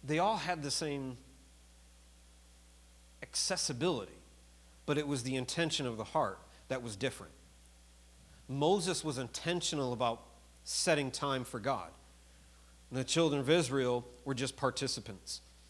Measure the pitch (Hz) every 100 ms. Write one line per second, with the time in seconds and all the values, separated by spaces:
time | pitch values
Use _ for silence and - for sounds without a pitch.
0 | 131 151 196 220 151 175 143 131 156 143
1 | 131 123 - - - - - - - -
2 | - - - - - - - - - -
3 | - - - - - 180 - 123 165 139
4 | 95 - - - - - - - - 143
5 | 147 139 120 131 123 - 165 - 127 113
6 | 107 160 113 95 - - - 131 120 98
7 | 131 - 90 - - - - - - -
8 | - - - - - 135 151 202 175 175
9 | 156 127 120 - 165 175 170 151 131 120
10 | 120 117 - - - - - - - 151
11 | 135 - 143 131 120 120 110 123 82 -
12 | - - - - - - - - - 127
13 | 127 160 165 143 127 170 135 135 123 123
14 | 120 - - 127 131 - 135 - 139 -
15 | 107 95 - - - -